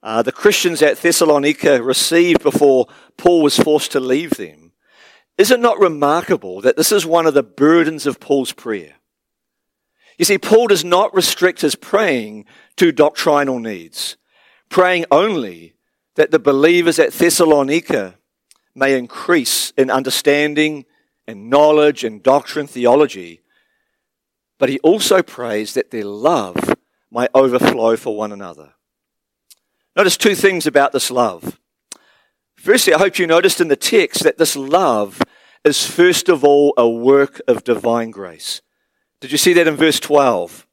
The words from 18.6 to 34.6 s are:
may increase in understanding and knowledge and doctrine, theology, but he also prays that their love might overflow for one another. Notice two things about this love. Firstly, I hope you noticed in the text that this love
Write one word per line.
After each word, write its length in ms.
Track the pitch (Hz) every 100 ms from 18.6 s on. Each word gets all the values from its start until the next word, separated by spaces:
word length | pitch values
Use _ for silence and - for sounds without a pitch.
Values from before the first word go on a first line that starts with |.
| _ -
may 200 | 135 135
increase 760 | 120 - - 170 120 - -
in 180 | - 131
understanding 960 | 131 131 123 143 143 151 147 156 151 127 _ _ _ -
and 220 | 107 110
knowledge 540 | 135 151 151 151 139
and 180 | 120 107
doctrine, 460 | 131 139 - - 143
theology, 760 | 127 120 135 147 98 87 82 _ _ _ _ _ _ _ _ _ _ _ _
but 100 | 127
he 100 | 135
also 440 | 156 208 - 190
prays 500 | - - 120 107 107
that 160 | - -
their 160 | 117 101
love 680 | 104 135 165 95 90 - - _ _ _
might 200 | 117 127 135
overflow 600 | 135 123 139 123 113 113
for 200 | 127 104
one 160 | 107
another. 420 | 101 95 82 73 _ _ _ _ _ _ _ _ _ _ _ _ -
Notice 220 | 190 -
two 160 | 220
things 320 | 190 196 185 156
about 260 | 143 139
this 200 | 131 -
love. 480 | 123 120 87 127 - _ _ _ - _ _ _ _ _ _
Firstly, 380 | - 233 -
I 40 | 156
hope 220 | 190 -
you 80 | 175
noticed 340 | 165 185 -
in 60 | 170
the 80 | 139
text 480 | - 220 180 -
that 160 | 165 -
this 160 | 160
love 680 | 143